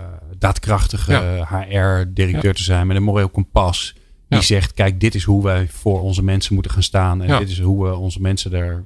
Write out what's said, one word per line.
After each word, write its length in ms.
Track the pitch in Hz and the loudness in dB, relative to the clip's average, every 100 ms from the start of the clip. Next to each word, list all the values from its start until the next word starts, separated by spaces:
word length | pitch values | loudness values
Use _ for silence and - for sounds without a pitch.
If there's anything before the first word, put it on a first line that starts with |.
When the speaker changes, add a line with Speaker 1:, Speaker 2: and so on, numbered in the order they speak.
| 90 87 82 90 | -14 -16 -16 -2
Speaker 1:
daadkrachtige 760 | 95 - 104 98 - 104 - | 0 0 0 2 2 0 0
Speaker 2:
Ja. 320 | - 87 90 | 2 0 -2
Speaker 1:
H 100 | 82 95 98 | -4 -6 -2
R-directeur 680 | 98 95 92 92 92 95 - 98 | 0 2 0 -2 -4 -2 0 0
Speaker 2:
Ja. 20 | |
Speaker 1:
te 100 | 92 | 0
zijn 240 | 90 90 92 | 0 2 2
met 100 | 95 | 0
een 60 | |
moreel 260 | 104 101 95 | 2 0 0
kompas. 680 | - 98 104 90 - - - _ - - | -2 0 0 0 -2 -6 -14 _ -12 0
Die 100 | 104 | 2
Speaker 2:
Ja. 60 | |
Speaker 1:
zegt, 300 | - 101 90 | 4 2 0
"Kijk, 260 | - 98 92 | 0 0 2
dit 140 | 110 | 0
is 100 | 104 | 0
hoe 180 | 95 101 | 2 2
wij 260 | 98 92 90 | 2 0 -2
voor 280 | - 107 95 | -2 -2 0
onze 200 | 95 92 | 0 0
mensen 320 | 95 95 - | 2 0 0
moeten 180 | 98 - | -2 0
gaan 100 | 98 | 0
staan. 400 | - 95 92 92 | 0 2 2 0
En 60 | 92 | 2
Speaker 2:
Ja. 100 | 135 | 0
Speaker 1:
dit 100 | 101 | 0
is 100 | 90 | 0
hoe, 260 | 92 98 92 | 2 2 0
eh, 120 | 90 | -2
onze 200 | 92 85 | -4 -2
mensen 320 | 92 98 90 | -2 -2 -2
er, 320 | 90 87 87 | -4 -4 -6